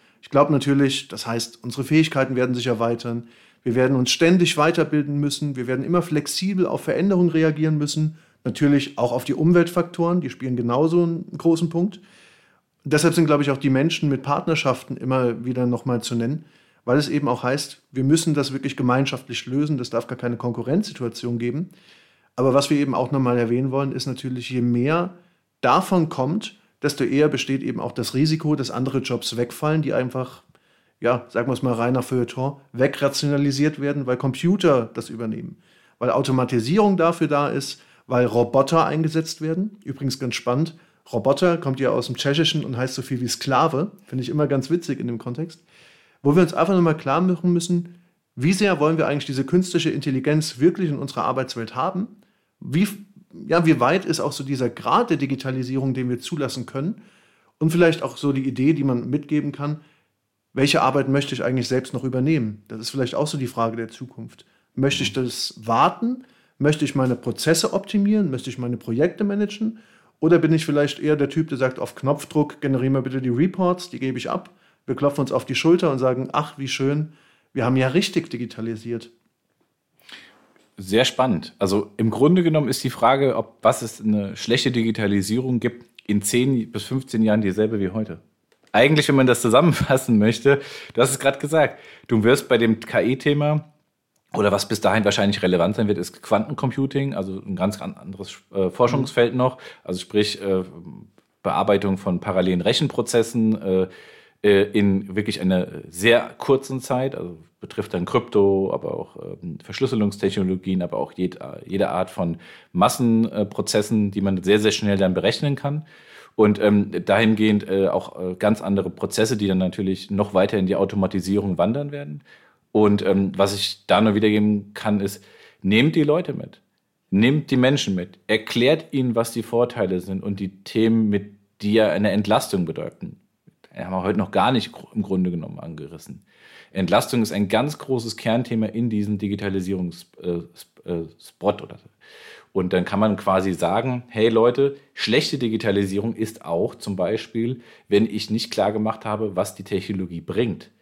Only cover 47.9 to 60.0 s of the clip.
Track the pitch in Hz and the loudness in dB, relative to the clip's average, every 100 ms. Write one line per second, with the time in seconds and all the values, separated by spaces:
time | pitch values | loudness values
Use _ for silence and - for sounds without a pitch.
47.9 | - _ _ _ - 143 190 202 165 151 | -12 _ _ _ -2 0 2 2 2 2
48.9 | 160 151 143 143 135 135 180 185 170 156 | 2 0 -2 -4 -4 0 0 2 0 -2
49.9 | 139 143 127 147 151 156 120 165 190 170 | -2 -2 -2 0 0 0 2 2 2 -2
50.9 | 135 131 123 98 127 127 120 110 123 165 | -4 -6 -4 -2 -2 -4 -6 -8 -4 -4
51.9 | 180 226 - _ _ _ _ - 147 208 | -4 -8 -10 _ _ _ _ -4 0 0
52.9 | - - - - - - 165 160 127 123 | -4 -18 -20 -20 -16 -2 2 4 4 2
53.9 | 185 190 156 131 - 135 131 120 - 117 | 0 2 0 0 -6 -6 -2 -2 -4 0
54.9 | 175 240 165 135 135 135 131 123 135 135 | 0 2 -2 -2 -4 -4 -6 -4 -2 -2
55.9 | 123 123 123 - 151 131 135 113 135 160 | -2 -2 -4 -6 -4 -4 -6 -8 -6 -6
56.9 | - - _ _ _ _ _ 156 165 170 | -6 -12 _ _ _ _ _ 0 6 4
57.9 | 160 131 - 143 135 135 113 139 147 139 | 4 -4 -4 -2 0 -2 0 2 2 0
58.9 | 120 123 143 - 151 147 143 143 151 - | -2 -2 -6 -2 -4 -4 -6 -6 -8 -12
59.9 | _ | _